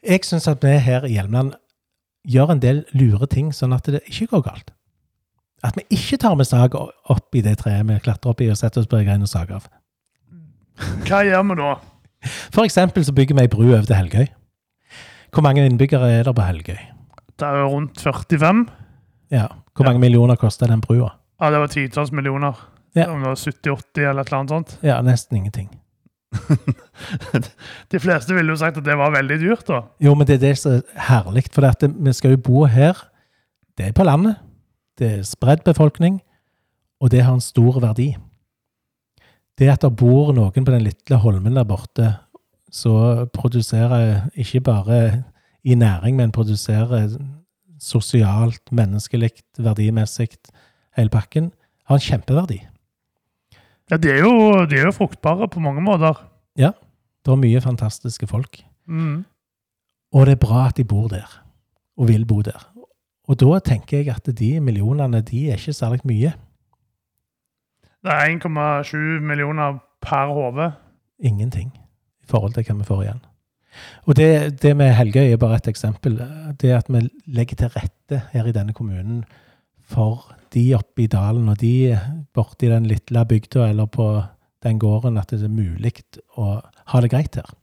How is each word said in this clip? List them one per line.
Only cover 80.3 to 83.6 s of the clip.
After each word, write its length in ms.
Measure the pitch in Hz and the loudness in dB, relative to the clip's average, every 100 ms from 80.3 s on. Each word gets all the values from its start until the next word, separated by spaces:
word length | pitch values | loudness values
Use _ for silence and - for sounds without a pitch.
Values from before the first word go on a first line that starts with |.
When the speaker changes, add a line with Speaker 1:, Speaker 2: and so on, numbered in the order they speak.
| - _ | -20 _
Speaker 1:
de 140 | 117 123 127 | -2 0 0
oppe 300 | - - 113 | -4 -4 -2
i 20 | |
dalen 400 | 98 101 113 113 | -2 -2 0 -2
og 100 | 104 | 0
de 320 | 117 123 131 113 107 160 143 | 0 0 0 -2 -4 -12 -8
borte 320 | - 107 _ 120 | -6 -6 _ -2
i 60 | |
den 160 | 113 110 | 0 0
lille 340 | 107 - 117 113 | -2 -2 -2 0
bygda 440 | 113 - 135 | 0 0 -2